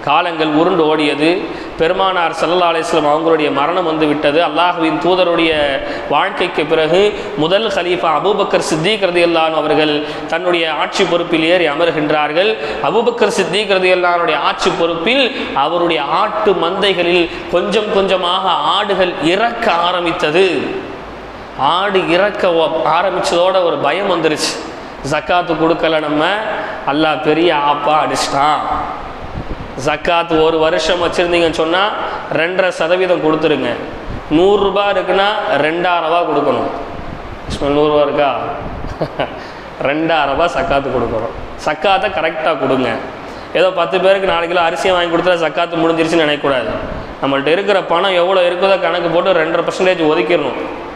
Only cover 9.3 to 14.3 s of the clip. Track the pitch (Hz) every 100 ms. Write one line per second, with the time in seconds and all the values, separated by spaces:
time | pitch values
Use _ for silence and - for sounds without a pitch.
9.3 | 165 160 156 151 147 156 147 151 - 151
10.3 | 165 180 170 165 151 185 - 185 170 170
11.3 | 160 160 180 165 143 170 151 151 151 147
12.3 | 151 208 220 - - 135 196 233 226 214
13.3 | 202 170 180 208 190 185 180 175 175 170